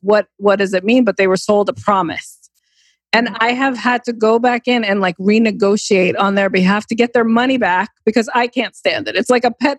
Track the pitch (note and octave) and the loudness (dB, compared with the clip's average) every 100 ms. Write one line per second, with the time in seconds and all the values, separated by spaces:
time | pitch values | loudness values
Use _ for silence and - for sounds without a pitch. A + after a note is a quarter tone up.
0 | F#3+ G#3 G3 - G3+ G3+ G3 F#3 F#3+ B3+ | 0 0 0 -2 0 2 2 0 2 2
1 | A3+ F#3+ F#3+ F#3 - G#3 G3+ - - G3 | 2 2 2 0 2 0 0 -2 0 0
2 | E3 E3+ - - - _ _ _ _ _ | 0 -6 -14 -20 -20 _ _ _ _ _
3 | _ G#3+ A#3 A3+ A3+ B3 C4+ A#3+ A#3+ B3 | _ -6 -6 -4 -4 -2 -4 -2 -4 -4
4 | A#3+ A3+ A3 A#3 B3 A#3+ A#3+ B3 G#3 G3+ | -4 -2 0 2 0 -2 -2 -2 0 -2
5 | F#3 F3 F#3+ A3 A3+ G3 G3 G#3 - F#3+ | -2 -2 0 2 2 0 0 0 0 0
6 | F3+ F#3 G3+ G3+ G3 F#3 F#3 G#3 - A3+ | 0 0 0 0 0 2 2 0 -2 -2
7 | A#3 A#3+ A3+ A3+ B3+ C4 F#3+ F3+ G#3 _ | 0 0 2 2 2 0 0 -2 -4 _
8 | A3 A#3 A3 B3 A#3+ B3+ G#3+ - F3+ E3 | -2 0 0 -2 -2 -4 -6 -4 -4 -2
9 | - F#3 - B3 A#3+ A#3 C#4+ | -4 -4 0 2 0 0 -4